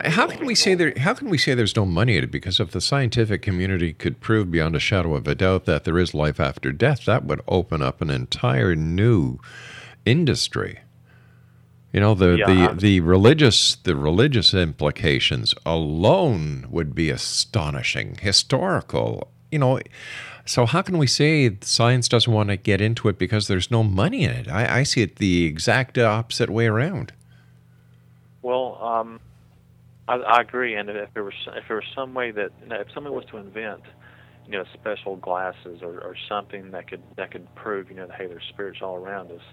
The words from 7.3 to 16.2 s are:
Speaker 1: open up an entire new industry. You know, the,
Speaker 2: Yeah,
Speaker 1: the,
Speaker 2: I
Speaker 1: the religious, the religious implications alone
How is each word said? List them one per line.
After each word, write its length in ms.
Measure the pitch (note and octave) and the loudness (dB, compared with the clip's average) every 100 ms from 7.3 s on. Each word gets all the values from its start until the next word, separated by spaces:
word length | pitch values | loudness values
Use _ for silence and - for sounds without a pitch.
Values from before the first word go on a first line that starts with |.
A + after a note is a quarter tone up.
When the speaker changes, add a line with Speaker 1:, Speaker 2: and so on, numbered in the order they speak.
| D2 - | -6 -2
Speaker 1:
open 340 | F#2+ - D#2+ | -2 0 -2
up 200 | C2+ - | -2 -2
an 80 | D#2 | -4
entire 680 | C2+ B1 - B2 C2 F#2 D#2 | -4 -4 -2 0 2 2 0
new 640 | D#2 F2 A2+ G#2+ C2+ B1+ - - - - - - | 0 2 4 4 2 -4 -12 -20 -20 -20 -20 -2
industry. 760 | G2+ D3 D#3 D#2 - - - - - _ _ - _ _ _ _ _ _ _ | 2 4 2 0 -2 -4 -6 -10 -20 _ _ -20 _ _ _ _ _ _ _
You 60 | G2 | 2
know, 160 | G#2 G2 | 4 6
the, 220 | F#2 F2 | 6 6
Speaker 2:
Yeah, 100 | G2 | 6
Speaker 1:
the, 240 | F#2 F2 | 6 6
Speaker 2:
I 20 | |
Speaker 1:
the 260 | F2 G#2 F#2 | 4 4 6
religious, 760 | E2 F#2 G#2+ D#3 C3+ - - - | 6 8 8 8 6 4 2 0
the 200 | F#2+ C#2+ | -2 0
religious 580 | D2 F2+ D3 A#2+ - | 2 4 4 4 4
implications 1000 | F#2+ E2+ C#2+ D2+ - E2 C2 - C2+ A1+ - | 4 2 0 -2 0 0 2 0 0 -2 -2
alone 1000 | D2+ E2 D2+ D#2 G#2 F#3+ | -2 -2 0 2 4 4